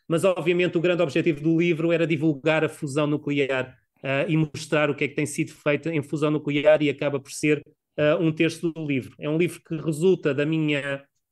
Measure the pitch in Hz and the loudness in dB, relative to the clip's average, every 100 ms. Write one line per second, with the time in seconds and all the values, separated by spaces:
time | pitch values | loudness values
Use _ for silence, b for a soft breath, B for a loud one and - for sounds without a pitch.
0 | - 160 190 180 160 175 180 170 180 175 | -4 0 2 2 0 2 2 0 0 0
1 | 170 165 165 143 147 165 175 156 165 165 | 0 0 0 0 0 2 2 0 0 0
2 | 160 156 156 139 147 156 151 - 151 135 | 0 0 0 0 0 0 0 -4 -6 -2
3 | 147 147 147 143 131 135 127 - _ _ | 0 -2 -2 -2 0 0 -4 -10 _ _
4 | 135 135 156 156 151 - - 156 147 143 | -4 -2 0 0 0 -4 -2 0 2 0
5 | 147 143 147 - 156 - - 147 151 165 | -4 -2 -4 -2 -6 -4 -2 0 0 -4
6 | 135 160 151 151 143 143 143 156 147 139 | -4 -2 0 0 -2 2 4 4 4 0
7 | 151 139 - - 151 147 - _ _ - | -2 -4 -8 -2 0 0 -2 _ _ 0
8 | 151 165 165 156 165 160 170 160 151 139 | 2 4 2 2 0 0 -6 -4 -4 -4
9 | 101 - 151 156 170 - - 160 147 147 | -4 -8 -2 0 0 -2 -10 -8 -4 0
10 | 180 180 156 139 147 160 151 147 139 139 | 2 2 2 0 0 0 0 0 -2 -8
11 | - _ _ | -10 _ _